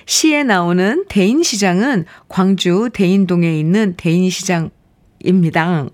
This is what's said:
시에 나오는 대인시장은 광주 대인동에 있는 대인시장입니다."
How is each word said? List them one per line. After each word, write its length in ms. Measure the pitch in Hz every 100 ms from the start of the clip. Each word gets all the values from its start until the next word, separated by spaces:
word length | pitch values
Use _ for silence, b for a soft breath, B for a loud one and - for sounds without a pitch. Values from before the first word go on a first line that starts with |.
| -
시에 360 | - 320 294
나오는 600 | 269 185 175 180 190 311 392
대인시장은 960 | 202 190 285 339 208 196 180 262 220 160 B _
광주 600 | - 190 190 180 180 240
대인동에 640 | - 180 196 180 175 170 156
있는 360 | 156 202 214 170
대인시장입니다." 1900 | 175 175 185 175 - 170 160 - _ _ _ _ - 185 165 170 170 165 -